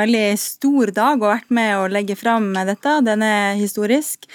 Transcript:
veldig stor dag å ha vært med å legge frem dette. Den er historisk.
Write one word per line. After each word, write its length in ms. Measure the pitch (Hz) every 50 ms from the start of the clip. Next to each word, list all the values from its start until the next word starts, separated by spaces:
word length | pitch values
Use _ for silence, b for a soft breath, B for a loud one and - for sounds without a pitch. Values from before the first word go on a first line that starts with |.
| 214
veldig 320 | 226 233 220 214 202 208
stor 480 | 202 - - - - - 277 285 269 233 208
dag 280 | 185 208 226 277 294 247
å 60 | 214
ha 100 | 208 214
vært 120 | 233 - -
med 240 | 240 233 226 214 202
å 160 | 196 190 185
legge 240 | 196 202 202 196 196
frem 360 | - - 233 233 226 214 196 190
dette. 500 | 190 190 190 202 - - 277 302 302 247
Den 180 | 226 214 214
er 340 | 220 220 214 208 202 202 202
historisk. 720 | 208 208 196 - 214 208 208 247 302 302 - - - - B